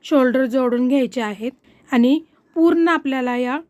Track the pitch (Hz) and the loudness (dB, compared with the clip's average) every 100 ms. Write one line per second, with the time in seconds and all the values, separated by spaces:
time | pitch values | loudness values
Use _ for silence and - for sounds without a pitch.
0 | - 302 254 254 262 254 254 247 254 277 | 0 2 2 2 0 0 -2 0 0 0
1 | 240 247 214 202 226 - _ _ _ 247 | -2 -4 -8 -6 -10 -12 _ _ _ 2
2 | 240 311 320 _ _ - 330 339 330 320 | 2 2 -2 _ _ 0 2 2 0 0
3 | 285 262 247 247 247 285 330 | -2 -4 -4 -4 -4 -6 -10